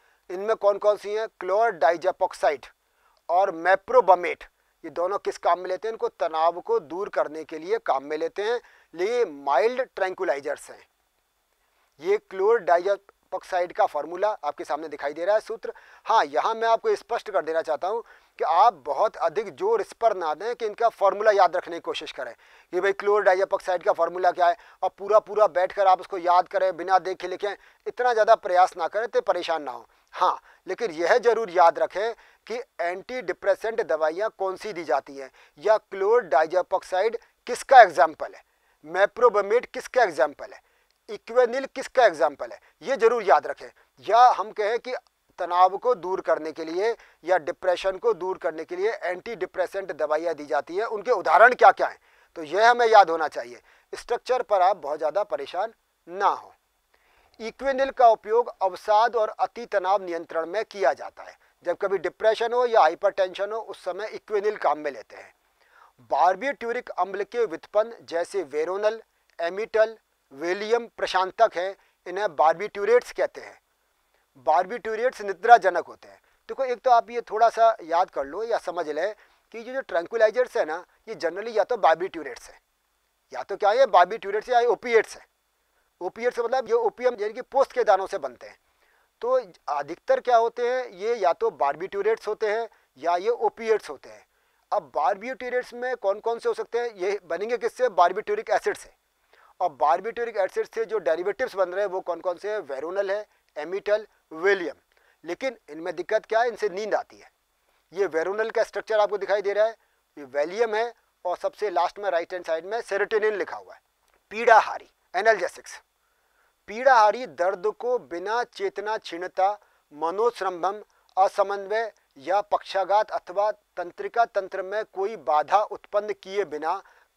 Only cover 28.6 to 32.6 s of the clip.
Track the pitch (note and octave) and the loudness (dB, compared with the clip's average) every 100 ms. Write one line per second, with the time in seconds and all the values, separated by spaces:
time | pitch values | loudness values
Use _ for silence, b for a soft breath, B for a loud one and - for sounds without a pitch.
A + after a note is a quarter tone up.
28.6 | F3+ F3+ D#3+ G3+ A3+ B3 - F3+ E3+ D#3+ | 4 2 -6 -4 -2 -2 0 -2 -2 -4
29.6 | C#3 A#2+ A2+ _ _ - F3+ - b b | -6 -12 -18 _ _ -2 0 0 b b
30.6 | - F#3 A#3 D#3 E3+ A#3 A3 A3+ A3 E3+ | -10 -6 -6 -2 2 4 4 2 0 6
31.6 | E3+ D#3+ D#3+ F3+ A3 A3 b b - A#3 | 6 6 -2 -2 -6 -6 b b -12 -10